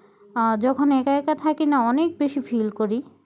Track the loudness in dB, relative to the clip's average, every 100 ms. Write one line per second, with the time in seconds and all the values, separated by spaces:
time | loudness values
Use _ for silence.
0 | _ _ -10 -2 0 0 0 0 2 2
1 | 2 0 0 -2 -2 0 2 2 2 2
2 | 0 0 -2 -2 -4 -2 -2 -2 -2 -2
3 | -6 _